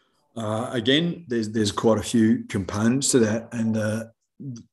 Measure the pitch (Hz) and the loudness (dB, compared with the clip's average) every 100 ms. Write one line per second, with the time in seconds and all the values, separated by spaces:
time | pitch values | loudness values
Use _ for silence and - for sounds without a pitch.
0 | _ _ _ 113 107 110 127 127 110 143 | _ _ _ -8 -6 -4 -4 -4 2 2
1 | 175 - - 120 107 110 104 - 117 104 | 0 -4 -6 -4 -2 0 0 2 2 2
2 | - 117 110 117 - 104 90 101 117 135 | 2 4 4 4 0 -6 -4 0 0 2
3 | 139 135 107 113 - 120 113 110 107 110 | 2 2 2 0 -6 -4 -2 -2 -2 -4
4 | 113 _ _ - 139 117 - | -8 _ _ -18 -14 -14 -16